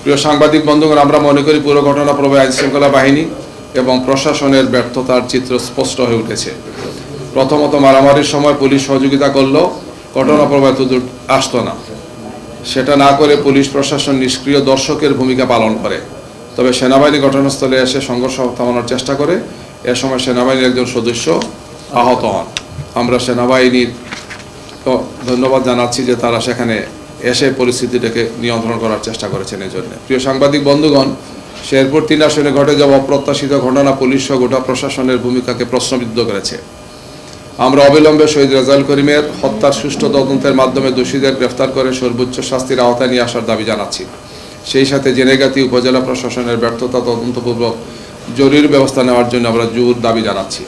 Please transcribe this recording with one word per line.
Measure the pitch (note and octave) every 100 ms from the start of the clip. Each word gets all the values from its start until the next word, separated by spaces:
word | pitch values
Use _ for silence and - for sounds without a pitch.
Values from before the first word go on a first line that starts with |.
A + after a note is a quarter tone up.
প্রিয় | C#3 C#3+
সাংবাদিক | D#3 D3 D3+ D#3 D3
বন্ধুগণ, | D3+ D#3 D3+
আমরা | C#3+ D3
মনে | C#3+ C#3+
করি | C#3+ D3+
পুরো | C#3+ C#3+
ঘটনা | C#3+ C#3+ C#3+
প্রবাহে | C#3+ C#3 C#3
আইন | C3
শৃঙ্খলা | B2+ C#3+ C#3 C#3
বাহিনী | C#3 C3+ C#3+ E3 - - - -
এবং | C3 B2+ B2+ B2+
প্রশাসনের | C3+ D3+ D3 C#3 C3+ B2
ব্যর্থতার | B2 A2+ C#3 B2+ B2+ A#2+
চিত্র | B2+ B2+ B2
স্পষ্ট | - - C3+ -
হয়ে | B2 A2+
উঠেছে। | A2 G#2 - - - - - - - - -
প্রথমত, | C3+ C3 D3+ D3 C#3+
মারামারির | C#3 C3+ C#3 C#3+
সময় | D3 D3 D3 D3
পুলিশ | C3+ C3+ C3+
সহযোগিতা | C3+ C3+ C3+ C#3+
করলেও | C#3 C3+ C#3+ F3+ - - - - -
ঘটনা | C3+ D3+ C#3+
প্রবাহে | C#3 C#3
এত | C3
দূর | B2+ B2+ B2 - -
আসতো | C3+ C3 B2
না। | F#2+ E2+ - D2 - - - - - - -
সেটা | C3 C3 C#3+
না | C#3
করে | C#3 D3 D3
পুলিশ | C#3+ C3+ C#3
প্রশাসন | C#3+ C#3 C#3+ C#3+ C3+
নিষ্ক্রিয় | B2+ - C#3 C#3+
দর্শকের | C3 C3+ C3 D3 D3
ভূমিকা | B2+ B2+ B2+ B2
পালন | A#2+ A2 A2
করে। | G2+ F2 - - - - - -
তবে | B2+
সেনাবাহিনী | B2 B2+ C3+ D3 D3
ঘটনাস্থলে | C3+ C3+ C#3 C3+ C3+ C3
এসে | B2+ C3+
সংঘর্ষ | B2+ B2 C3 C3 B2 A#2
থামানোর | B2 B2 A#2
চেষ্টা | B2+ -
করে। | C#3 D3 F#3+ A3 - - -
এ | A#2+ B2
সময় | C3+ B2+
সেনাবাহিনীর | B2+ B2 B2+ C3 B2+
একজন | B2+ A#2+
সদস্য | B2 A2+ A#2 - E3 - - - - -
আহত | C#3 A#2+ A#2+
হন। | G#2+ F#2+ E2 - - - - A#2
আমরা | A#2+ B2
সেনাবাহিনীর | B2+ A#2+ B2 C3 B2+ B2 A#2+ A#2 - - - - - - - - -
তো | B2 - - B2
ধন্যবাদ | B2 C3 C3+
জানাচ্ছি | B2+ B2 A#2+ A#2+
যে | B2 A#2+
তারা | A#2+ A#2
সেখানে | B2 A#2+ A#2 G#2+ F2+ - - -
এসে | A#2+ B2 C#3 C3
পরিস্থিতিটাকে | B2 B2 A#2+ A#2+ A#2+ A2 A2+ A#2
নিয়ন্ত্রণ | A#2 A#2 A2+ A2+
করার | A2+ G#2
চেষ্টা | - A2 G#2
করেছেন | G2 F#2+ G2+
এই | F#2+
জন্যে। | F2+ - F#2 -
প্রিয় | C3
সাংবাদিক | C3+ C3+ C#3+ C#3+
বন্ধুগণ, | C#3 C#3+ D#3 C#3 C3 - - - - - -
শেরপুর | C3+ C3+ D3+ D3+
তিন | D3+
আসনে | D#3 D3+ C#3+
ঘটে | C3+ C#3+ D3
যাওয়া | C#3+ C#3
অপ্রত্যাশিত | C3+ C#3+ C#3 C#3 C#3
ঘটনা | C#3 C3 C3 C#3+
পুলিশ | C3+ B2+ C3+ C3
সহ | C3+
গোটা | B2 C3
প্রশাসনের | C3 C3 C#3 C3+ B2+ B2+
ভূমিকাকে | A#2+ B2+ B2 A#2+ A#2+
প্রশ্নবিদ্ধ | B2+ - B2+ A#2 A2
করেছে। | A#2 G2+ F#2 D#2 - - - - - - - - - -
আমরা | B2+ C#3
অবিলম্বে | C#3+ D3 D3+ D3+ D3+
শহীদ | D3+ C#3
রেজাউল | C3+ B2+ C#3
করিমের | C3+ C#3+ C#3+ D3 D3+ -
হত্যার | C#3 C#3 C#3+
সুষ্ঠু | C#3 D3 C#3 D3
তদন্তের | C#3 C3 C3+ C#3+
মাধ্যমে | C3 B2+ C3 C3
দোষীদের | B2+ B2 C3+ C3+ C3
গ্রেফতার | B2 - C3
করে | C3+ C3
সর্বোচ্চ | B2+ B2 A#2 B2+ -
শাস্তির | C3 C3 B2+ C3
আওতায় | B2 A#2+ C3
নিয়ে | B2+
আসার | A#2+ A#2+ A2
দাবি | G#2+
জানাচ্ছি। | G#2+ G#2 G2 - F#2 - - - - - -
সেই | C3+ B2+
সাথে | C#3 C3+
জেনেগাতি | B2+ B2+ C3 C3+ C3+
উপজেলা | B2+ B2 B2 B2+
প্রশাসনের | B2+ B2 A#2+ A#2 A#2+ A#2
ব্যর্থতা | A#2 A#2 B2+ B2+
তদন্তপূর্বক | A#2 A#2 A#2+ B2 A#2+ A#2 A#2 A2+ - - - - - A#2
জরুরি | C3+ D3 D3
ব্যবস্থা | C#3+ C3 C3+
নেওয়ার | B2+ B2 A2+
জন্য | B2 A#2
আমরা | A2+ A2+ A2+
জোর | B2 A#2
দাবি | A2+ A2+
জানাচ্ছি। | G#2+ G2 F#2+ -